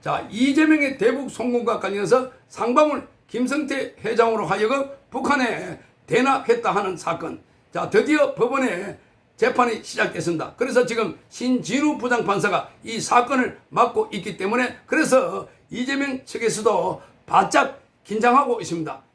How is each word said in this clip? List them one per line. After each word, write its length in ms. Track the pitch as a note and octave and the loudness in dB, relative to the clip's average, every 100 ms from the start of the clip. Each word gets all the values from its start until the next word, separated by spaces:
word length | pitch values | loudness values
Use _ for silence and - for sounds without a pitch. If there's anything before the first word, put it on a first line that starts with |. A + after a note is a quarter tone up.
자, 260 | D3+ D3 - | -4 -4 -4
이재명의 680 | G#3 C4+ C#4 D#4 D#4 C#4+ - | 0 2 4 4 4 2 0
대북 320 | A3+ C4 B3+ | 0 0 -6
송금과 500 | - B3 A#3+ A#3 G#3+ | -6 -2 0 0 -2
관련해서 520 | F#3+ G3+ F#3+ B3+ B3+ - _ | -4 -4 2 2 2 -12 _
상방울 580 | - D#4 B3 D4+ C4+ - _ _ | -6 0 4 4 2 -8 _ _
김성태 680 | A3+ B3 C#4+ - C#4 - - | -4 -2 -2 -4 -4 -6 -8
회장으로 420 | G#3+ A#3 A3+ A3 E3 | -4 2 2 2 -2
하여금 440 | G3 G#3+ C#4 C4+ - _ | 0 0 0 -2 -10 _
북한에 720 | B3 B3 C#4 B3 D#3 F3+ D#3 - _ - | -8 0 0 0 -2 -8 -12 -18 _ -2
대납했다 640 | A3+ C4 E3+ - A#3+ G3+ | 2 2 0 2 0 2
하는 220 | F3+ G3 E3 | -2 -2 -6
사건. 460 | - E3 D#3+ B2+ _ _ _ | -6 -6 -8 -12 _ _ _
자, 160 | E3+ E3 | -8 0
드디어 440 | G3+ C4 D4+ C4+ | 2 2 2 2
법원에 640 | - A#3 C4+ B3+ F3 G3+ - _ _ _ _ | 2 -2 0 -2 -2 -8 -12 _ _ _ _
재판이 480 | A#3 B3 A#3+ A3 | 0 2 0 0
시작됐습니다. 720 | - - G#3+ F#3 E3 D#3+ C3 - | -8 -4 -2 -2 -4 -4 -6 -6
그래서 280 | B3+ A#3 B3 | 0 2 2
지금 320 | A#3 G3+ D3+ _ | 0 -4 -6 _
신진우 680 | - B3 B3+ D3+ B3 D4+ C4+ | -8 -2 -2 0 0 0 -2
부장판사가 720 | A#3+ A#3+ F#3 G3 G3+ E3+ - - | -2 -2 0 0 0 -2 -4 -16
이 160 | - A3+ | -10 -8
사건을 600 | D#3 - - C4+ B3 - _ | 2 2 2 0 -2 -6 _
맡고 400 | D#3+ A#3+ A3 A3 | 0 0 0 -4
있기 240 | G#3 G#3 F3 | -6 -8 -6
때문에 420 | F#3+ B3 B3 - _ | -2 -2 -2 -6 _
그래서 600 | D4 D#4 C4 C4 - - _ _ | 0 4 4 2 -6 -10 _ _
이재명 560 | - B3+ C#4 C#4 C4 - | -8 -4 -2 -2 -6 -10
측에서도 760 | - A3+ F#3+ A3 G3 F3+ - - _ - | -4 -2 0 2 2 0 -4 -12 _ 0
바짝 560 | E3+ G3+ C#4+ C#4 - _ _ | 2 4 2 0 -4 _ _
긴장하고 560 | - G#3+ A#3+ B3 B3+ A3 | -8 0 4 4 4 -2
있습니다. 420 | E3 E3+ D3+ - _ | -4 -6 -6 -10 _